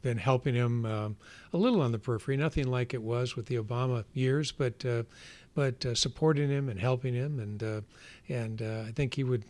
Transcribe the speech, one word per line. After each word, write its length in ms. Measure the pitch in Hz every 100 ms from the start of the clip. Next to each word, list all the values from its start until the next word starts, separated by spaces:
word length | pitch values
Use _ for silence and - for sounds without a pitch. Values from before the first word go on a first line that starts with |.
been 160 | 131 117
helping 380 | 135 127 139 120
him, 300 | 120 120 113
um, 300 | 110 107 107 - - -
a 40 | 170
little 240 | 233 226
on 100 | 127
the 80 | 117
periphery, 380 | 117 113 - 135
nothing 300 | 151 156 131
like 260 | 123 123
it 80 | 123
was 340 | 110 120 123 120
with 100 | 110
the 100 | 123
Obama 460 | 107 120 127 120 107
years, 380 | 131 127 139 147
but, 320 | - 131 -
uh, 200 | 131 117 110 - - - -
but, 320 | - 139 123 127
uh, 80 |
supporting 560 | 117 131 - 156 143 143
him 200 | 139 139
and 100 | 98
helping 340 | 120 127 127
him, 260 | 123 143 143
and, 220 | 107 104
uh, 200 | 110 107 104 - - - -
and, 320 | 127 113 110
uh, 240 | 110 110 110
I 40 |
think 220 | 113 135
he 100 | 139
would, 200 | 131 123 104